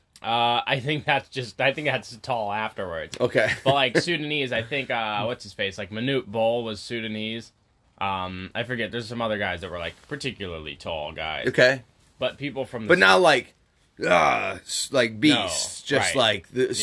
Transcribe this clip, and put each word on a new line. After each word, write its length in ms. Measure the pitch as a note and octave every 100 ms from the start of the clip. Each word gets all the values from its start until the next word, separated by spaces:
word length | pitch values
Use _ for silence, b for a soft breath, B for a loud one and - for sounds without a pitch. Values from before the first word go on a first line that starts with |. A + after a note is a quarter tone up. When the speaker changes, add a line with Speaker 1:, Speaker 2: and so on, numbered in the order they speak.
| _ -
Speaker 1:
Uh, 380 | A2 A#2 A#2 A#2+ -
I 140 | C3+
think 240 | A#2+ D3+ -
that's 220 | C#3 -
just, 300 | C3+ A#2+ -
I 120 | C3
think 140 | C3+ D3+
that's 280 | B2+ - A#2
tall 340 | - A#2+ G#2
afterwards. 640 | G#2 A2 - F#2 E2 D2+ -
Speaker 2:
Okay. 300 | A#2+ C3 A2 -
Speaker 1:
But, 80 | C3
like, 220 | C#3 C3 E3
Speaker 2:
<laughs> 60 |
Speaker 1:
Sudanese, 500 | - E3+ D3+ D3+ C3
I 100 | A#2
think, 280 | A2+ C#3+ B2+
uh, 340 | A#2+ A2 G#2
what's 200 | G#2+ B2
his 100 | G2+
face? 240 | - G2 G2
Like, 120 | G2
Manute 360 | G#2+ B2+ C3+ G#2
Bol 360 | A2+ A2+ A#2+
was 160 | A2+ G#2
Sudanese. 720 | - A#2+ A2 G#2+ A2 A2+ A2 _ _ _ _ -
Um, 500 | G2 F#2+ F#2 F#2 F#2
I 100 | -
forget. 260 | A#2+ B2 G#2+
There's 140 | A#2+ A2
some 140 | A#2+
other 160 | A2+ G#2+
guys 220 | G2 F2+
that 80 | F2+
were, 80 | F2
like, 160 | E2+ - -
particularly 640 | A2 C3+ G#2 F#2+ E2 D2+ C#2+
tall 360 | G2 E2 D2+
guys. 360 | D#2+ D#2 D2+ C3
Speaker 2:
Okay. 340 | B2+ B2+ C3+ - _ _ -
Speaker 1:
But 180 | B2+ -
people 260 | C#3+ C3 C3
from 160 | B2
the 40 | A2
Speaker 2:
But 100 | F3+
not 160 | F#3+ F#3+
Speaker 1:
South 60 |
Speaker 2:
like, 320 | F3 C3+ - _ _ _ _ - E3
uh, 520 | F3 D3 A#2 G2 F#2+
s-, 260 | - - -
like 280 | C3+ A#2 A2
beasts, 680 | D3 B2+ F#2+ E2 - - -
Speaker 1:
No, 60 | C#3
Speaker 2:
just 160 | F#2+
Speaker 1:
right. 60 | C3
Speaker 2:
like 300 | A2+ G#2 -
the 160 | A#2+ C3
Speaker 1:
Yeah. 60 | B2